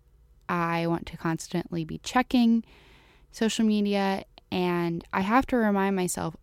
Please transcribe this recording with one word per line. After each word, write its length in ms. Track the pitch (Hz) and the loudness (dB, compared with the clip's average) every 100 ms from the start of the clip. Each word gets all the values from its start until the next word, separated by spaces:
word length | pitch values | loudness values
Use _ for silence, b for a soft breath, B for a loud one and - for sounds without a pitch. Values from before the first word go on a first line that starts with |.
| _ _ - - - | _ _ -20 -16 -6
I 380 | 175 170 170 170 | -2 0 0 0
want 200 | 170 - | -2 -4
to 100 | 165 | -6
constantly 680 | 170 160 - 175 - 170 | -4 -4 -4 -6 -4 -6
be 140 | 160 160 | -6 -8
checking 640 | - 254 254 254 233 226 b b b b b b b | -2 -2 2 4 4 4 b b b b b b b
social 320 | - 220 - | -4 -2 2
media, 580 | 220 214 202 202 196 196 - - _ | 2 2 0 0 0 -2 -6 -20 _
and 500 | 185 180 175 170 170 - | -2 0 0 -2 -4 -4
I 80 | 196 | -4
have 240 | 190 240 269 | 2 2 2
to 100 | 254 | 2
remind 400 | 220 202 196 190 | 2 2 2 0
myself 400 | 180 - 165 - | -2 -2 -6 -6